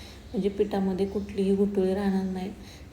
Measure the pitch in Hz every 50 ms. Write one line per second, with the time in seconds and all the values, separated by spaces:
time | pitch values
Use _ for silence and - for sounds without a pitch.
0 | - - - - - - - 226 185 202 196 - 214 202 - 196 196 190 190 180
1 | 196 196 - 208 196 - - - 196 190 196 196 202 202 - 196 185 185 190 202
2 | 202 196 190 190 190 185 185 185 185 202 233 - - - - - - -